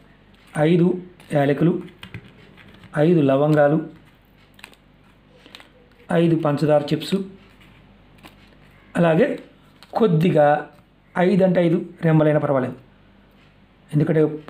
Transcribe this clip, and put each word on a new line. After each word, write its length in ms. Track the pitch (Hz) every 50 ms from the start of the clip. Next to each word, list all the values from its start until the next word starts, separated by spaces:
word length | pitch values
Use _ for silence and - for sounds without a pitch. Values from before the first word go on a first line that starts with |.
| _ - - _ _ _ _ _ _ _ - 165
ఐదు 420 | 151 160 175 170 170 185 - - - - - - - - -
యాలకులు, 480 | 147 139 139 143 135 160 156 - - - - - - - - - - - - - - - - - - - - - - - - - 151
ఐదు 220 | 147 165 180 160
లవంగాలు, 640 | 143 135 135 135 147 151 156 151 143 143 151 160 - - - - - - _ _ _ _ _ _ _ _ _ - - - - _ _ _ _ _ _ _ _ _ _ _ _ - - - - - - _ _ _ - _ _ _ - -
ఐదు 240 | 180 165 170 165 160
పంచదార 460 | 156 - 151 143 135 160 147 151 147
చిప్స్, 320 | 147 - 160 151 - - 190 196 190 - - - - - - - - - - - - - - _ _ _ _ _ - - - _ - - - - - - _ _ - - -
అలాగే 420 | - 170 165 160 165 247 294 - - - - _ _ _ _ _ - - -
కొద్దిగా 760 | - - - 214 165 156 160 180 143 151 147 147 147 151 - - - - _ _ _ _ _ _ - 185
ఐదు 260 | 180 185 208 180 190
అంటే 160 | 185 175 185
ఐదు 260 | 175 170 160 - - - - -
రెమ్మలైనా 360 | - 165 160 156 151 151 147 151
పర్వాలేదు, 340 | 147 143 143 131 127 123 - - - _ _ _ _ _ _ _ _ _ _ _ _ _ _ _ _ _ _ _ _ - -
ఎందుకంటే 260 | 147 156 - 160 156 156 156 156 - -